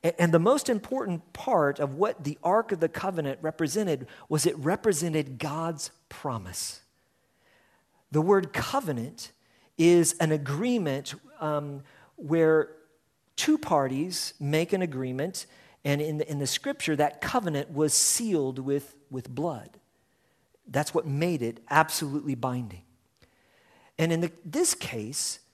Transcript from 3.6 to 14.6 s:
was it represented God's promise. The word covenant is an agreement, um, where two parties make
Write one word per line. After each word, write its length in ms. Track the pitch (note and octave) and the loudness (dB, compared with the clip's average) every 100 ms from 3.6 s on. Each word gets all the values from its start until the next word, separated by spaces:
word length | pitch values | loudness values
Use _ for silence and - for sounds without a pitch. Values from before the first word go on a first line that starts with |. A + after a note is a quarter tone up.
| D#3 C3 E3 C#3 B2+ - - | -2 0 -2 -2 -6 -18 -4
was 160 | D3+ | 0
it 140 | E3+ - | 0 0
represented 800 | C#3 G#3 A3+ D#3 E3+ D#3+ C#3 B2+ | -2 0 0 0 0 -2 -2 -4
God's 520 | D3+ D3+ E3 D#3 - _ _ | -6 -4 -4 -6 -10 _ _
promise. 720 | - - A#2 F2+ F2+ - - _ _ _ _ _ _ _ _ _ _ _ _ _ | -10 -6 -6 -8 -8 -10 -10 _ _ _ _ _ _ _ _ _ _ _ _ _
The 80 | D3+ | 0
word 320 | E3 G3 F3 | 4 4 4
covenant 800 | - B2 C4+ A3 B2+ A#2+ - - _ _ _ _ - | -4 -2 -2 -2 -6 -6 -12 -18 _ _ _ _ 4
is 340 | E3 F3 D#3+ - | 6 8 6 2
an 120 | D#3+ | 0
agreement, 840 | D#3 C#3 C#3+ A#3+ A#3+ D#3+ C#3 C#3 D#3+ - - | 0 -2 -2 0 0 0 -2 -6 -14 -18 -8
um, 420 | D#3 D3 D3 C#3 C#3 - - - | -4 -4 -4 -10 -14 -20 -20 -16
where 560 | D3 E3 D#3+ D#3 D3 - _ _ _ _ _ - | 0 4 6 6 2 -6 _ _ _ _ _ -4
two 200 | - D4+ | 2 2
parties 800 | - D#3+ C3+ C3 F3 E3+ - - | 2 2 2 -2 -4 -4 -8 -6
make 360 | C#3+ D#3 | -2 0